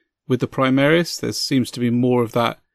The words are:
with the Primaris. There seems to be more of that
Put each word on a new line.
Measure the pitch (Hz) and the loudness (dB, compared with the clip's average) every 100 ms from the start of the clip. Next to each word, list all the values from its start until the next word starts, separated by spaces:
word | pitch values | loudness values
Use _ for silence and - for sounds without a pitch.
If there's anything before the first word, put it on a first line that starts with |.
| _ _ - | _ _ -4
with | 123 | -2
the | 120 | -2
Primaris. | - 131 135 143 165 170 - | -2 0 2 4 2 0 -6
There | 117 | -6
seems | 107 - 135 117 | -4 -2 0 -2
to | - | -2
be | 120 | 0
more | 120 123 123 | 2 2 2
of | 113 | 0
that | 123 117 - _ | 0 -2 -4 _